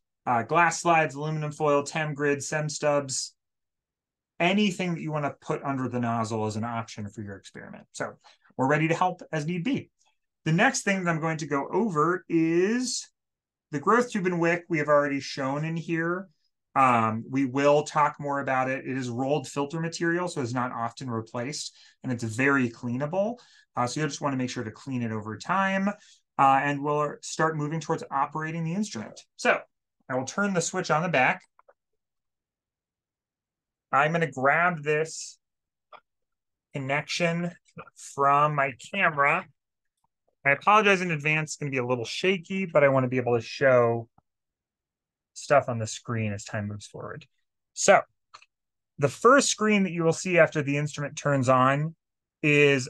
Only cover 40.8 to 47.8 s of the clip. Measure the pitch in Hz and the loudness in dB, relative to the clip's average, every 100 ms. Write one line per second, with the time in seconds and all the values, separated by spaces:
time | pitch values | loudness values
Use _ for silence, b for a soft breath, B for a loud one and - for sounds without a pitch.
40.8 | 202 190 180 156 147 156 151 - 147 131 | 6 4 0 -2 -2 -2 -4 -6 -4 -2
41.8 | 123 127 113 - 185 190 165 190 185 160 | 0 -2 -4 -2 0 0 -2 -6 0 4
42.8 | 139 135 127 127 120 120 - - 139 123 | 6 4 2 0 0 0 -2 0 4 6
43.8 | 117 117 113 _ _ _ _ _ _ _ | 4 0 -6 _ _ _ _ _ _ _
44.8 | _ _ _ _ _ - - 143 123 113 | _ _ _ _ _ -10 2 2 2 -2
45.8 | 107 - - 113 107 101 - 110 104 107 | -6 -8 -6 -4 -4 -6 -8 -6 -6 -10
46.8 | - - 117 - - _ _ _ _ - | -14 -14 -14 -14 -18 _ _ _ _ 0